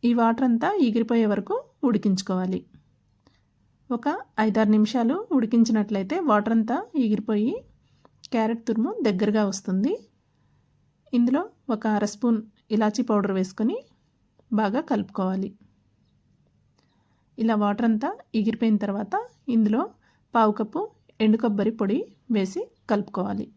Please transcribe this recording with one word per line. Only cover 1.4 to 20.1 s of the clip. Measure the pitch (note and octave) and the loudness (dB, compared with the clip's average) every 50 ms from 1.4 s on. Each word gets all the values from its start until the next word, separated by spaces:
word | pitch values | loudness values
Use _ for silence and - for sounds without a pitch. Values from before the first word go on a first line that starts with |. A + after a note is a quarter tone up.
| F#3+ - G4 B4 C#5 _ _ _ - | -2 -4 -4 -4 -4 _ _ _ 0
ఉడికించుకోవాలి. | C4 A#3 - - G#3 F#3+ F#3 - - F#3+ F#3 F#3 F#3 F#3 F3+ - _ _ - _ _ _ _ _ _ _ _ _ _ _ _ _ _ _ _ _ _ _ _ _ _ B3+ | 0 0 2 2 0 0 0 -2 -4 -4 -4 -2 -2 -4 -6 -8 _ _ -20 _ _ _ _ _ _ _ _ _ _ _ _ _ _ _ _ _ _ _ _ _ _ -6
ఒక | A#3 A#3 C#4+ D#4 G4 - _ _ - G#3+ | -4 -2 -4 -4 -4 -8 _ _ -2 0
ఐదారు | A3 G3+ A3 A3 G#3 G#3+ | 0 2 2 4 4 4
నిమిషాలు | G#3+ G#3+ G#3+ - C4 A#3 A3+ C#4 F#4 A4 - F4 | 4 4 2 2 0 0 0 0 -2 -2 0 0
ఉడికించినట్లయితే | C4+ A#3 A3 A3 A#3 A3+ A3 A3+ A3 G#3 G#3 A3 G3 G3 F#3+ D4 F4+ F#4 D4 | 0 2 2 4 4 4 4 4 0 0 0 -2 -4 -2 -2 -2 -2 0 2
వాటర్ | G#3+ G#3 G#3 A3+ A#3 | 2 2 2 2 0
అంతా | A3+ A3 A3 B3 D#4 G#4 - _ D#4 B3+ | 0 0 0 -2 -4 -4 -4 _ -2 0
ఎగిరిపోయి | G#3+ G#3+ G#3 G#3 - G#3+ G#3 G#3 B3 F4 B4 - - _ _ _ _ _ _ _ - _ _ - - - | 0 0 -2 -2 -2 -2 0 0 0 -2 -4 -10 -14 _ _ _ _ _ _ _ -20 _ _ -16 -6 -2
క్యారెట్ | A#3 A3 G#3+ A#3 A3+ - - | 0 0 0 -2 -4 -4 -4
తురుము | A3 A3 A3 D#4 G#4+ A#4+ E4 A3+ | -2 0 0 -2 -2 -2 0 0
దగ్గరగా | G3+ F3+ G#3 G3+ G#3 A3 G#3 G3 | 0 0 0 0 2 0 0 0
వస్తుంది. | F#3+ - - - F#3 F#3+ G3+ C4+ G4 B4 - _ _ _ _ _ _ _ _ _ _ _ _ _ _ _ _ _ _ _ _ _ - B3 | -2 -6 -6 -4 -2 0 0 0 -2 -4 -8 _ _ _ _ _ _ _ _ _ _ _ _ _ _ _ _ _ _ _ _ _ 0 0
ఇందులో | A#3+ A#3+ C4 C#4+ F4+ A4+ _ _ _ - A#3+ | 2 2 2 0 -2 -4 _ _ _ -6 -6
ఒక | G#3+ - A3 G#3+ | -4 -2 -2 0
అర | G#3 G3+ G3+ G#3 | 0 0 -2 -4
స్పూన్ | - - A#3+ A#3 A3 A3 - _ _ _ _ A3 | -2 0 0 0 0 -2 -8 _ _ _ _ -2
ఇలాచీ | G#3 G#3+ G#3+ G#3+ G#3+ C4 - | 0 0 0 0 -2 -2 0
పౌడర్ | A3 G#3 G3 G3+ F#3+ F#3+ | 0 0 0 0 0 -2
వేసుకొని | F#3 F#3 - - A3 A#3 F4+ B4 C#5 _ _ _ _ _ _ _ _ _ _ _ _ _ - G#3 | -2 -4 -4 -2 -2 -2 -2 -4 -8 _ _ _ _ _ _ _ _ _ _ _ _ _ -2 0
బాగా | A3 G3+ G3+ B3+ - - - | 0 0 0 -2 -2 -2 -2
కలుపుకోవాలి. | G#3 G3+ F#3+ - - F#3+ F#3 F#3+ F#3+ F#3+ G#3+ - _ _ _ _ _ _ _ _ _ _ _ _ _ _ _ _ _ _ _ _ _ _ _ _ _ _ _ _ _ _ _ _ _ _ _ _ - A3+ | -2 -2 -4 -6 -4 -4 -2 -2 -4 -4 -6 -8 _ _ _ _ _ _ _ _ _ _ _ _ _ _ _ _ _ _ _ _ _ _ _ _ _ _ _ _ _ _ _ _ _ _ _ _ -2 0
ఇలా | A3+ A3+ G#3 G#3 | 0 2 2 2
వాటర్ | G3+ G3+ G3+ A#3+ A#3 | 0 0 0 0 0
అంతా | A3+ G#3+ A3+ D4+ G4+ A4 - _ _ A3 G#3 | 2 2 0 -4 -6 -8 -14 _ _ -2 0
ఎగిరిపోయిన | G#3+ A3 A3 - A3+ A3 G#3 G#3 | 0 -2 0 0 2 2 2 0
తర్వాత | G3+ G3 G3+ G#3+ G3+ - G4+ A#4 B4 _ _ _ - A#3+ | -2 -4 -6 -6 -4 -4 -6 -6 -6 _ _ _ -2 2
ఇందులో | A3+ A3 G#3 G#3 B3 E4+ G#4+ - _ _ _ | 2 2 2 2 0 -2 -4 -8 _ _ _